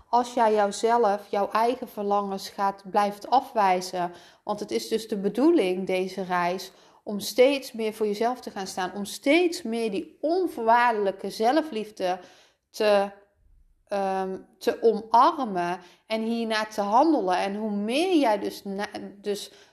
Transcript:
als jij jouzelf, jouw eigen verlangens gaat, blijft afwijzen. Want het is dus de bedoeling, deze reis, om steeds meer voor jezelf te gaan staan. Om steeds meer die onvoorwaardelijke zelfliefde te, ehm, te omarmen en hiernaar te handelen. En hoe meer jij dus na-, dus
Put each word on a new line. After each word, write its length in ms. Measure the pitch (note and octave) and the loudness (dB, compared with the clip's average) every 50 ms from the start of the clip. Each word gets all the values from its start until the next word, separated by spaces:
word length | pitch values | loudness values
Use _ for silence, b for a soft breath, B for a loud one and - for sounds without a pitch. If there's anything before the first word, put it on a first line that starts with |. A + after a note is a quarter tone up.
| B B | B B
als 240 | - A#3+ B3 A#3+ B3 | 0 0 0 2 2
jij 200 | C4 A#3 A3 G#3+ | 2 4 4 4
jouzelf, 760 | G#3+ G3+ G3+ G3+ - - A3+ A#3 A#3+ A#3+ G3+ G3 G#3 G3+ - | 4 2 2 0 0 0 2 4 4 4 2 2 0 -4 -4
jouw 200 | - G3+ G3+ G3 | -2 -2 -2 0
eigen 360 | - G#3+ A3+ A#3+ B3+ B3 B3 G#3 | 0 0 0 0 0 -2 -6 -12
verlangens 640 | - - G#3 G3+ G3+ G3+ G3+ G3+ G3 G3 - - | -10 -6 -2 0 0 0 0 -2 -6 -8 -10 -10
gaat, 340 | - - G3+ G3 G3 G3 - F#3+ | -6 -2 -2 -2 -2 -4 -8 -4
blijft 400 | F3 G#3 G3+ G3+ G3+ G3+ - - | 0 0 0 0 -2 -6 -4 2
afwijzen. 800 | - B3 B3 - - A3+ G3+ F#3+ F#3 F#3 F3+ F#3 - F3+ F3 F3 F3 B B B B B B | 2 2 2 2 0 2 4 4 4 2 0 -4 -4 -4 -4 -4 -6 B B B B B B
Want 160 | - G#3 G#3 | -6 -6 -6
het 120 | G#3 - | -6 -4
is 160 | - - - - | -4 -4 -4 -2
dus 200 | A3 A3 A3 - | -4 -4 -4 -4
de 100 | A#3 G3+ | -6 -2
bedoeling, 720 | F#3+ G3+ G3+ A#3 B3+ D#4+ F4 D#4+ G3+ F#3 F3+ F#3 F#3+ F3+ | -2 -2 0 2 4 4 4 4 4 2 0 -2 -2 -2
deze 360 | F#3 F#3 F#3 F#3+ F3+ - F#3+ | -2 -2 -2 -2 -4 -6 -6
reis, 480 | F3 F3+ F3+ F3 F3 F3+ F#3+ - - - b b b b b b | -2 0 0 0 0 -2 -4 -8 -12 -18 b b b b b b
om 160 | - G#3+ G3+ | -8 -8 -6
steeds 520 | F#3+ - - - B3 C4+ C#4+ C4+ C4+ - | -6 -4 2 4 4 6 4 2 -4 -8
meer 220 | - A3 A3+ G#3+ G#3+ | -8 -6 -6 -4 -4
voor 120 | - A3 | -2 -2
jezelf 340 | G#3+ G3+ G#3 A3+ A#3 B3+ B3+ | -2 0 0 0 -2 -2 -4
te 120 | - A#3 | -10 -14
gaan 160 | - - F#3+ F#3 | -12 -10 -10 -10
staan. 260 | - - F#3 F3+ F#3 | -6 -6 -6 -6 -6
Om 120 | G3+ G3+ | -8 -8
steeds 560 | F#3+ - - - C#4 C#4+ E4+ F4+ E4+ E4+ - | -8 -8 -4 0 2 4 4 4 2 -2 -4
meer 300 | - A3+ A3+ A#3 A3+ A3 | -8 -6 -4 -4 -4 -4
die 260 | G3 F3+ - - - _ | -4 -6 -8 -8 -10 _
onvoorwaardelijke 1080 | - D4 E4+ F#4+ F#4 E4 - - A#3 A3 A3+ A#3+ A#3+ B3 A#3 G#3 G#3 G3 F#3+ F#3+ - G3 | -4 -2 0 0 -2 -2 -4 -2 2 4 4 4 4 2 2 2 0 -2 -2 -4 -6 -10
zelfliefde 920 | F3+ - A3 A#3 C4 D#4+ D4+ D#4 - G#3+ G#3 G#3+ - - F#3+ F3+ F3+ F#3 F3+ B B B B B B B B _ | -4 -2 0 2 2 2 0 -2 -4 -8 -8 -8 -8 -6 -4 -4 -4 -4 -6 B B B B B B B B _
te, 420 | - - A3 G#3 G#3 G3+ G3 G3+ G3+ - _ _ _ _ _ _ _ _ _ _ _ _ _ - | -4 0 2 4 4 4 2 0 -4 -14 _ _ _ _ _ _ _ _ _ _ _ _ _ -6
ehm, 500 | G3+ G3+ G3 F#3+ F#3+ F#3+ F#3+ F#3+ F#3+ F#3 - _ _ - | -4 -2 -2 -2 -2 -2 -4 -4 -6 -10 -12 _ _ -6
te 200 | - - - - | -2 -2 -2 2
omarmen 1000 | - A#3 G#3+ G#3 G#3 - - A#3 C4 D#4+ E4+ D#4 C4+ A3 G3 F3 F3 F3 F3 F#3 B B B B B B | 2 2 2 2 -2 2 4 6 6 6 4 0 -4 -4 -4 -4 -2 -4 -4 -6 B B B B B B
en 140 | A3 A3 | -6 -4
hiernaar 480 | A3 A3 A#3 A#3 A#3 A3 A3 G#3+ A3 G#3+ | -2 -2 -2 -2 -2 -2 -2 -2 -2 -4
te 120 | - - | -4 -4
handelen. 560 | G3+ G3+ G#3 A#3 D4 E4 D#4 C4 G3 F#3 F3+ F3+ | -2 2 4 4 6 6 4 2 2 2 0 0
En 180 | F#3+ G3 G3+ | 0 -2 -4
hoe 160 | G#3 A3 A3 | -4 -4 -4
meer 460 | G3+ G3+ G3+ G#3+ A#3+ C#4 E4+ F#4+ F#4 D#4+ | -2 -2 -2 -2 0 0 2 2 4 4
jij 220 | C#4 A#3 G#3+ G3+ | 4 4 2 2
dus 240 | G3+ G3+ F#3+ - - | 0 -4 -8 -8 -10
na-, 240 | G3+ G3 G3 G#3 G#3+ - A3 G3+ F#3+ G3 G3+ | -8 -8 -6 -6 -8 -8 -10 -12 -14 -16 -12
dus 300 | - G#3 G3+ G3 - - b b b b | -8 -6 -6 -6 -8 -14 b b b b